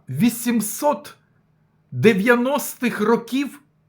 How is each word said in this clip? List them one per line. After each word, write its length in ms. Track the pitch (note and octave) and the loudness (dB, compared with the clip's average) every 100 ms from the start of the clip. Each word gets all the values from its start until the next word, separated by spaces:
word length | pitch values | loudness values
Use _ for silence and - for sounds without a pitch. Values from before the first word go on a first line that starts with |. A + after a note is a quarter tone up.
| - | -10
вісімсот 1080 | C3 A#3 - A#3+ A#3 - - D4 - - - _ _ _ _ _ _ _ | 0 0 0 -2 -2 -2 -2 -2 -2 -6 -20 _ _ _ _ _ _ _
дев'яностих 1120 | B2+ G#3 F#3+ A#3 A#3+ B3+ C#4+ - - A#3+ - | 2 4 4 4 2 2 -2 -4 -4 -4 -2
років, 600 | G#3 A#3 - C4 C#4 - _ _ | 0 0 0 -4 -6 -10 _ _